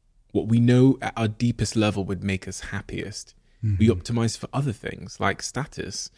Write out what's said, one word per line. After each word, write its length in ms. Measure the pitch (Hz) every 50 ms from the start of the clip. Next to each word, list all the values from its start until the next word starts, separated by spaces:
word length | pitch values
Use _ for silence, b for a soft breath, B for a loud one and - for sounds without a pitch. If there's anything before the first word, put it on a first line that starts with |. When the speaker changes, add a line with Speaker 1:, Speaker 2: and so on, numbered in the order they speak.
| _ _ _ _ _ _
Speaker 1:
what 160 | - 101 -
we 120 | 110 117 117
know 360 | 120 123 123 123 131 135 127 -
at 120 | - - -
our 100 | - 113
deepest 480 | 107 107 - 120 120 117 - 113 - -
level 300 | 113 107 104 98 101 95
would 180 | 90 98 90 98
make 240 | 98 95 92 -
us 120 | 95 90 -
happiest. 760 | - - - 98 - - - 90 85 92 98 - - - _ _ _ _ _ _
We 260 | - 110 101 92 110
Speaker 2:
Mm-hmm. 40 | 117 110 90
Speaker 1:
optimize 360 | - - 120 117 113 110 -
for 120 | - - -
other 220 | - 131 147 139 101
things 480 | - - - - 92 87 - - -
like 200 | 101 98 98 -
status 680 | - - - 123 143 - - - - 90 - - - - _